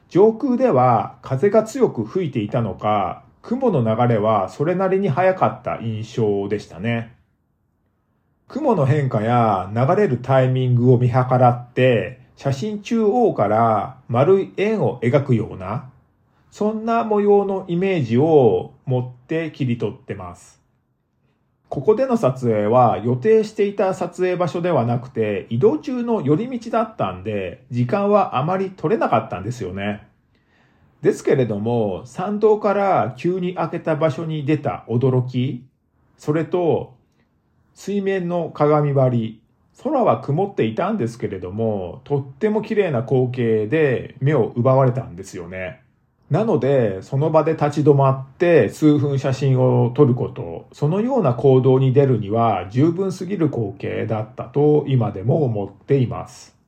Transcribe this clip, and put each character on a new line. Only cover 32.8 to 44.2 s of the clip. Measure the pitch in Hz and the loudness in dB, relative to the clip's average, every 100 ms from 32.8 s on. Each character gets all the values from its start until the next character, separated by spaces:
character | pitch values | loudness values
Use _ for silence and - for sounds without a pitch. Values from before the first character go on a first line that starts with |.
| 196 156 117 - | 2 0 0 -4
急 | 170 185 | -4 -2
に | 180 | -4
開 | 180 165 | -4 -6
け | 170 | -4
た | 170 151 | -4 0
場 | 160 | 0
所 | - | -2
に | 165 156 | -6 -4
出 | 139 156 | -2 -2
た | 123 87 - | -2 -6 -4
驚 | 117 131 127 123 | 0 2 2 0
き、 | 127 120 - - _ _ _ _ _ | -2 -4 -6 -14 _ _ _ _ _
そ | - | -4
れ | 160 | -2
と、 | 156 180 170 110 - - _ _ _ _ _ _ _ | -2 0 0 0 -4 -16 _ _ _ _ _ _ _
水 | _ - 202 | _ -6 -4
面 | 196 196 175 | -2 -2 -2
の | 175 160 | -4 -4
鏡 | - 147 151 147 | 0 2 2 2
張 | 139 127 | 2 2
り、 | 120 110 - _ _ _ _ | 2 -2 -8 _ _ _ _
空 | 247 294 | -4 0
は | 190 120 | 2 0
曇 | - 147 202 | 0 -2 -2
っ | |
て | - | -2
い | 113 | -2
た | 110 180 | -2 -2
ん | 220 | -2
で | 117 | -4
す | - | -6
け | 104 | -8
れ | 92 | -8
ど | 90 | -8
も、 | 101 113 104 90 92 | -4 -2 -4 -6 -12
と | - 143 | -6 -4
っ | |
て | 139 - 214 | -4 -4 -2
も | 214 | -2
綺 | 214 208 | -2 0
麗 | 185 | 0
な | 123 | -2
光 | - 131 127 | 0 0 0
景 | 127 113 110 107 | 0 0 0 0
で | 156 147 110 - - | 2 2 0 -6 -4